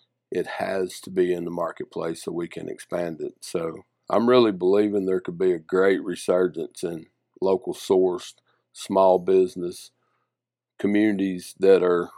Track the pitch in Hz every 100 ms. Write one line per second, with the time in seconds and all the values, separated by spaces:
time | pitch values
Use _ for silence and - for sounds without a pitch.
0 | _ _ - 92 82 - 95 95 92 -
1 | - 95 90 87 85 87 82 - - 85
2 | 82 82 - 85 85 85 85 - - 87
3 | 85 78 73 - - 92 82 82 - _
4 | - - 120 123 113 92 92 101 107 101
5 | 95 92 - 85 95 87 80 92 98 92
6 | 78 87 - 90 92 78 80 - 85 85
7 | 82 _ _ - 95 92 - 80 - 95
8 | 92 90 - - _ _ _ - - 98
9 | 95 90 87 95 92 92 87 - - _
10 | _ _ _ _ _ _ _ - 101 104
11 | 107 98 98 90 - - 95 95 90 87
12 | 85